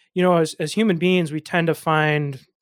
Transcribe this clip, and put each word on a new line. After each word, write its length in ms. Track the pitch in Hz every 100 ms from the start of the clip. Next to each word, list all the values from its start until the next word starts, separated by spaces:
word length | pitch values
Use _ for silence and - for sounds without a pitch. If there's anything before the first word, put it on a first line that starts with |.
| _
you 80 | 180
know, 140 | 180 170
as, 160 | 160 -
as 180 | 156
human 240 | 202 220 165
beings, 340 | 180 185 156
we 80 | 151
tend 280 | - 175 165
to 80 | 156
find, 680 | 165 156 151 151 143 131 _ _